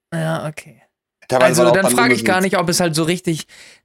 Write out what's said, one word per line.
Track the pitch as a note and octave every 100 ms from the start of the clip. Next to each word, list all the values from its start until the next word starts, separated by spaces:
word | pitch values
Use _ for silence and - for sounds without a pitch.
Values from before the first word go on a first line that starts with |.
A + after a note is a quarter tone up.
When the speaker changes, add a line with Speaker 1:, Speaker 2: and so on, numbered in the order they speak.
| -
Speaker 1:
Ja, | E3 D#3+ D#3+ D#3
okay. | - D#3 _ _ _ _ _ -
Speaker 2:
Teilweise | B2+ B2+
Speaker 1:
Also | A#2+
Speaker 2:
war | A#2+
auch | A#2+
Speaker 1:
dann | B2
Speaker 2:
dann | B2
Speaker 1:
frag | B3+
ich | B3 A2+
gar | F#3
Speaker 2:
Limousinen |
Speaker 1:
nicht, | F#3+ G3
ob | F3
es | E3+
halt | F3 D3+
so |
richtig, | D#3+ F3 - D#3 - - - _